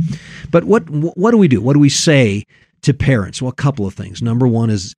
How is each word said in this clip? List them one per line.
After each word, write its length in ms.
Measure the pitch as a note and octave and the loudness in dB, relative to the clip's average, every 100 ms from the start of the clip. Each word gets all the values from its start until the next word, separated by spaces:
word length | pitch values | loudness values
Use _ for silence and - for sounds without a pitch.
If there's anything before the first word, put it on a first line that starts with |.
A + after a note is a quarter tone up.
| E3 - - - - | -4 -6 -14 -20 -2
But 140 | E3+ | -2
what, 240 | - G#3 E3 | 2 0 0
what 400 | D3 D#3+ - G#3+ | -4 -4 -2 2
do 80 | A#3 | 4
we 100 | F3+ | 4
do? 120 | A2 | 2
What 120 | A#2 | 2
do 60 | C#3+ | 4
we 100 | C#3+ | 4
say 560 | - - C#3+ A#2 G2+ - _ _ _ | 2 2 2 2 0 -8 _ _ _
to 100 | - | -2
parents? 480 | C3+ C#3+ B2+ F#2 - | 0 0 0 -2 -6
Well, 100 | B2+ | -8
a 40 | |
couple 320 | - C#3 C#3 G2 | -4 -4 -4 -6
of 80 | |
things. 280 | - F#2+ F#2+ | -8 -14 -8
Number 240 | A#2 A#2 B2+ | -4 0 0
one 240 | A2+ A2+ | 2 0
is 240 | G#2+ F#2+ | -2 -6